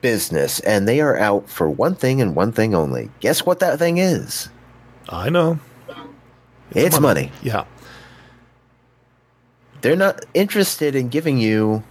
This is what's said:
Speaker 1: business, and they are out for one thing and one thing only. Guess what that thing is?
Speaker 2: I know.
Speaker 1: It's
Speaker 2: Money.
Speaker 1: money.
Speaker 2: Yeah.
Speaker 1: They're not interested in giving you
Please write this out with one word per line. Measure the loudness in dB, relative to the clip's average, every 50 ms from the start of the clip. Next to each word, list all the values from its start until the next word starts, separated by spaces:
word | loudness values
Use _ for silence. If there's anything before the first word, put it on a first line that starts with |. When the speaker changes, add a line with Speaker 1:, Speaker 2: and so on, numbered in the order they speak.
Speaker 1:
business, | 0 0 0 0 -2 -2 -2 -2 -2 -2 -2 -4
and | -2 0 2 2 2 2
they | 2 2
are | 4 2 2
out | 2 2 2 2 0 -2 -6
for | -6 -2 -2 -2
one | 0 0 0 -2 0
thing | 0 0 0 2 2
and | 0 0 0
one | 0 0 0
thing | 2 0 0 2 2
only. | 2 0 0 -2 -6 -6 -10 -12 -4
Guess | -2 0 0 0 0
what | 0 0 0
that | 2 0 0 0
thing | 0 0 2 2
is? | 2 2 0 0 -2 -6 -10 -10 -10 -12 -16 -20 -20 -20 -20 -20 -20 -20 -20 -20 -18 -14
Speaker 2:
I | -12 -6 -4 0
know. | 0 2 2 2 0 -2 -6 -14 -20 -20 -20 -20 -18 -18 -18 -20 -20 -20 _ _ _ _ _ _ _ -20 -20 -6 0
Speaker 1:
It's | 0 2 2 4 4
Speaker 2:
Money. | 4 4 4 2 -2
Speaker 1:
money. | -6 -10 -10 -8
Speaker 2:
Yeah. | -6 -4 -4 -6 -8 -16 -20 -20 -20 -20 -20 -20 -20 -20 -20 -20 -20 -20 _ _ _ _ _ _ _ _ _ _ _ _ _ _ _ _ _ _ _ _ _ _ _ _ _ _ _ _ -4 0
Speaker 1:
They're | 0 2
not | 4 2 0 0 -2 -10 -20 -6
interested | -4 -4 -2 0 0 0 0 0 -2 -2 -2 0
in | 0 -2 0
giving | -2 -2 0 0 0 2
you | 2 2 2 2 2 2 0 -2 -4 -10